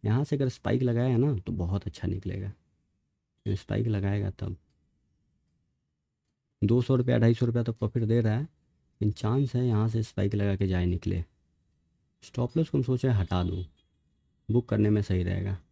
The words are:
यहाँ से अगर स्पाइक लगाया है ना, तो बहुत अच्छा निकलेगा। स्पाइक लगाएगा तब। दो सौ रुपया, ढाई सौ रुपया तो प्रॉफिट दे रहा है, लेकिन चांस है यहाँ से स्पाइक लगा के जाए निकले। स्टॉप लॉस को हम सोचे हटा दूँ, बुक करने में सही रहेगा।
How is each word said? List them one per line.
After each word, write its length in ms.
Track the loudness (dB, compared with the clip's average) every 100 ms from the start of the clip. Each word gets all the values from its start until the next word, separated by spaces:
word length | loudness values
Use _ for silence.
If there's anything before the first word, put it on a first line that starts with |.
यहाँ 200 | 0 0
से 120 | 0 -2
अगर 140 | -2
स्पाइक 320 | -4 -2 0
लगाया 260 | 2 0 2
है 100 | 2
ना, 160 | 2 0
तो 160 | -4
बहुत 320 | -4 -2 -2 -4
अच्छा 200 | -6 -6
निकलेगा। 440 | -4 -6 -8 -8 -12 _ _ _ _ _ _ _ _ -6
स्पाइक 420 | -6 -4 -2 0
लगाएगा 420 | 0 0 0 -2
तब। 240 | -6 -8 -10 _ _ _ _ _ _ _ _ _ _ _ _ _ _ _ _ _ _ _ _
दो 200 | 2 2
सौ 140 | 2 2
रुपया, 220 | 4 6
ढाई 160 | 4
सौ 120 | 4 2
रुपया 180 | 0
तो 100 | -2
प्रॉफिट 300 | -4 -4 -2
दे 160 | 2 2
रहा 120 | 2
है, 80 | 0
लेकिन 720 | -4 _ _ _ _ _ -2
चांस 440 | 0 -2 0 0 0
है 100 | 2
यहाँ 220 | 2 0
से 140 | 0
स्पाइक 320 | -4 -2 -2 0
लगा 200 | 0 0
के 120 | 0
जाए 180 | 2 2
निकले। 380 | 0 -2 -4 -6 _ _ _ _ _ _ _ _ _
स्टॉप 320 | -12 -4 -2 -2
लॉस 120 | 0
को 80 | 0
हम 60 |
सोचे 260 | 0 0 2
हटा 320 | 2 2 0
दूँ, 200 | -2 -4 -8 _ _ _ _ _ _ _ -2
बुक 200 | -2 0
करने 200 | 0 2
में 120 | 2
सही 220 | 2 0
रहेगा। 340 | 0 -2 -4 -6 _